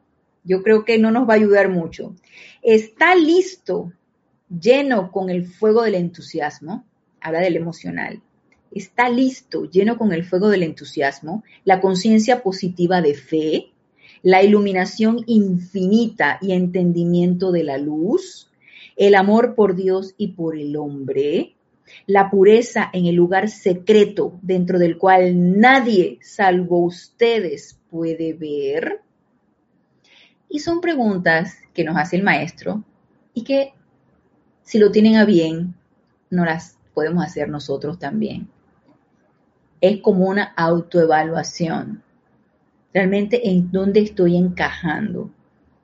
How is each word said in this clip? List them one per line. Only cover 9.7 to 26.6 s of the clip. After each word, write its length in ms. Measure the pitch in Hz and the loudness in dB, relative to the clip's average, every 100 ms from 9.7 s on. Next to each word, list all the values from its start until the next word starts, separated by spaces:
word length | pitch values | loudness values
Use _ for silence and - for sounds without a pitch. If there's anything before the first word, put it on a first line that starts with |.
| 175 208 233 | 0 0 0
con 160 | 214 | -2
el 100 | 165 | -2
fuego 260 | 175 185 214 | -4 -2 0
del 140 | 196 | 0
entusiasmo, 800 | 165 143 139 - 139 - 151 214 - _ - | -2 -6 -12 -4 -4 -4 -10 -12 -12 _ 0
la 160 | 185 | 0
conciencia 600 | 190 185 226 220 214 247 | 0 -2 2 2 2 0
positiva 600 | 190 185 180 180 175 180 | -2 -6 -8 -2 0 2
de 120 | 156 | 0
fe, 540 | 143 - 160 156 - - _ _ _ _ _ | -2 -4 -4 -2 -4 -6 _ _ _ _ _
la 180 | 180 185 | 2 4
iluminación 800 | 202 208 202 185 185 - 220 233 233 | 6 4 2 -2 -4 0 0 0 0
infinita 1120 | 220 196 180 - 196 185 220 233 - 147 - | 2 2 -2 -6 -4 0 0 0 -2 -2 -2
y 100 | 196 | -2
entendimiento 1000 | 185 180 180 180 170 170 175 175 180 190 | -2 -2 0 0 0 0 2 0 0 -2
de 120 | 175 | -2
la 140 | 151 139 | -2 -6
luz, 720 | 147 151 180 359 - - - _ _ - - - | -6 -4 -2 -4 -6 -18 -20 _ _ -20 -14 0
el 180 | 202 202 | 4 6
amor 380 | 196 220 240 220 | 4 2 2 2
por 200 | 208 180 | 0 0
Dios 400 | 185 190 190 - | -2 -2 -4 -8
y 120 | 196 | -10
por 280 | 180 165 156 | -6 -8 -6
el 180 | 147 151 | -8 -8
hombre, 760 | 151 143 135 135 147 180 339 _ _ _ _ - - | -8 -10 -6 -4 -2 -2 -6 _ _ _ _ -14 0
la 220 | 196 190 | 2 2
pureza 600 | 202 190 226 240 226 180 | 4 6 6 4 -4 -4
en 140 | 185 175 | -2 0
el 100 | 170 | 2
lugar 320 | 175 190 214 | 2 2 -2
secreto 880 | - 202 180 180 214 202 185 160 - | -4 -2 -2 4 4 4 0 -6 -6
dentro 380 | 180 185 180 185 | -4 -2 0 2
del 180 | 175 165 | 2 2
cual 600 | 190 185 180 180 180 196 | 4 4 4 2 2 4
nadie 580 | 247 269 240 196 170 - | 4 4 2 0 0 -6
salvo 600 | - - 196 180 | -14 -2 0 0